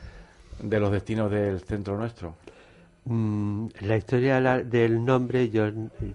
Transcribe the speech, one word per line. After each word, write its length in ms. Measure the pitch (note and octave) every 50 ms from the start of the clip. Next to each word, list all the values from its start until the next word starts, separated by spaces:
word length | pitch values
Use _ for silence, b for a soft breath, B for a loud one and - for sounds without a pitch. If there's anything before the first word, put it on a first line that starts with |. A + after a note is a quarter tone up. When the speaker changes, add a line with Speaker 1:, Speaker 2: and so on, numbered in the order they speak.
| B B B B B B B B B B B -
Speaker 1:
de 200 | - G2+ A2 G#2
los 120 | G#2 G2
destinos 380 | G2+ G2 - - A2 A2+ G#2+ G2+
del 300 | G#2 G#2 G2+ G2+ F#2+ F2+
centro 360 | - - A2 G2+ F#2+ G2+ G2+
nuestro. 360 | G#2+ A#2 A#2 A#2 - F2+ E2 E2 - B B B B B B B B B B B _ -
Speaker 2:
Mm, 640 | A#2+ A#2 A2+ A2 G#2+ G#2 G#2 G#2 G#2 G2+ G#2 A2+ G#2+ - -
la 160 | G2 G#2+ A2
historia 440 | G#2+ - - C3 B2 C3 C#3 C3 C3
la, 220 | C3 C3 B2+ B2+ -
del 420 | A#2+ A#2+ A#2 A#2 A2+ A#2 A#2 A#2
nombre 460 | C3 C3 B2+ B2+ A#2+ B2+ B2+ B2 A2+
yo 180 | G#2+ A2 G#2+ G#2+ G#2+ A2 A2 - - - G#2 G2